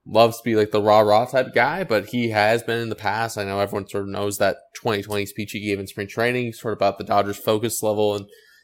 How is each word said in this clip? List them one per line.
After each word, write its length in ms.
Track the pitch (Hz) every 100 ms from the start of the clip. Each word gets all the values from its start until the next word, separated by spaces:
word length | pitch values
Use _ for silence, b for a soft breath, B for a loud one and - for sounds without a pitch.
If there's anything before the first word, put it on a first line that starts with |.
loves 340 | - 107 117 113
to 60 |
be, 120 | 120 107
like, 160 | 104
the 100 | 107
rah-rah 440 | 104 107 104 104 123
type 280 | 135 107
guy, 300 | 120 127 180
but 240 | 170 107 98
he 220 | 123 117
has 340 | 107 107 117
been 180 | 117 117
in 80 | 117
the 60 | 104
past. 420 | 104 107 113 110
I 60 |
know 160 | 98 98
everyone 280 | 101 107 95
sort 180 | 101 98
of 40 |
knows 300 | 98 101 101
that 180 | 98 - -
twenty 300 | - 120 101
twenty 240 | 104 104 98
speech 240 | - 101
he 80 | 107
gave 200 | 104 98
in 60 | 95
spring 220 | - 98
training, 460 | - 117 123 120
sort 180 | 110 117
of 80 | 101
about 180 | 98 -
the 60 |
Dodgers' 340 | 101 101 101 98
focus 460 | - 107 113 -
level, 320 | 110 107 104 104
and 100 | 101 b b b